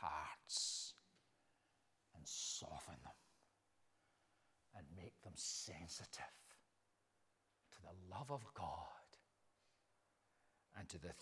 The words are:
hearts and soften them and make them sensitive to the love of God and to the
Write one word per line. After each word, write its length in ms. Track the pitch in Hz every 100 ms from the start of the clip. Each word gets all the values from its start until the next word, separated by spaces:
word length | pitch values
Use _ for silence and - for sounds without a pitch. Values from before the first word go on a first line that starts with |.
hearts 920 | - - - - - - - - - - - - - - - - - - - - _
and 120 | - -
soften 720 | - - - - - - 62
them 80 | - - - - - _ _ - - - - - - - - - - 101
and 80 | 73 90
make 240 | - -
them 100 | 101
sensitive 880 | - - - - 82 85 - 107 - - - - - - - - - - - - _ _ _ -
to 80 | -
the 320 | 92 92 92
love 160 | 98 135
of 140 | 135 107
God 600 | - 82 - - - - - - _ - _ - - - - - _ - - - - - 104
and 120 | 85
to 100 | 82
the 140 | 85 -